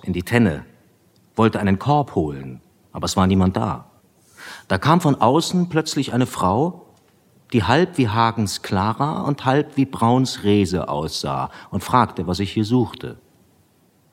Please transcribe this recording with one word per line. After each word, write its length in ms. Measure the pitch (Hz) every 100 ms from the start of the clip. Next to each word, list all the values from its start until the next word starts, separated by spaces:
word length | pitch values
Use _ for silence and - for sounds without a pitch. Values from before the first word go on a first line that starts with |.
in 80 | -
die 120 | 90
Tenne, 420 | 85 120 107 71 - _ _ _ _ _ _ -
wollte 240 | 113 107
einen 180 | 104 95
Korb 360 | 131 147 135 -
holen, 440 | 78 69 67 64 _ _ _
aber 140 | - 87
es 100 | -
war 100 | 92
niemand 300 | 95 92 101
da. 340 | 113 - - _ _ _ _ - - - -
Da 100 | 95
kam 220 | 135 170
von 160 | - 131
außen 540 | 113 151 165 180 175
plötzlich 420 | 156 160 - 131
eine 140 | 123 123
Frau, 600 | - 90 107 165 - - _ _ _ _ _ _
die 100 | 120
halb 340 | 107 139 180 170
wie 100 | 120
Hagens 540 | 113 113 110 101 -
Clara 600 | - 98 104 113 143 175
und 200 | 185 143
halb 320 | 131 139 139 -
wie 100 | 135
Brauns 580 | - 113 123 131 -
Rese 440 | 101 104 90 87 64
aussah 600 | 73 78 - 73 69 65 - -
und 140 | 101
fragte, 420 | - 123 117 - 85
was 140 | 90
ich 140 | 98
hier 100 | -
suchte. 540 | 107 127 107 - - - _ _ _ _ _ _ _ _ _